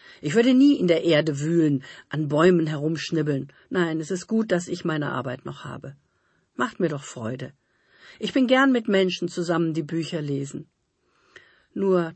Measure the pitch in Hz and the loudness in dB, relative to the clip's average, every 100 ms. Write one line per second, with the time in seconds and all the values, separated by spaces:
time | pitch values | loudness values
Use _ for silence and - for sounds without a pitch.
0 | - - 147 196 240 254 285 285 180 165 | -20 -10 -2 2 4 6 6 6 4 2
1 | 170 151 156 139 151 170 156 139 - - | 4 2 2 -2 0 2 2 2 -4 -18
2 | - 151 151 147 175 180 156 156 151 160 | -10 -6 -2 4 6 6 2 -2 -4 -4
3 | - 160 151 139 139 _ _ 185 165 160 | -4 -2 -2 -2 -6 _ _ -2 -2 -2
4 | 151 185 - 220 220 175 175 180 175 156 | -4 -8 -2 -2 0 -2 -2 -6 -4 -4
5 | 147 131 127 127 143 139 - 139 139 - | -4 -6 -8 -10 -12 -14 -14 -14 -14 -18
6 | _ _ _ _ _ - 233 - 170 147 | _ _ _ _ _ -6 -6 -2 -2 -2
7 | - - 113 131 131 - _ _ _ _ | -10 -10 -8 -8 -12 -16 _ _ _ _
8 | - - 214 277 247 254 269 247 226 196 | -20 -10 -4 0 2 4 4 2 2 2
9 | 185 175 175 - 170 170 165 156 151 165 | 2 0 -6 -6 -2 0 0 -2 -4 -6
10 | 151 165 147 139 139 - - _ _ _ | -6 -6 -6 -6 -6 -12 -16 _ _ _
11 | _ _ _ - _ _ _ - 196 180 | _ _ _ -20 _ _ _ -4 2 2
12 | 165 | 0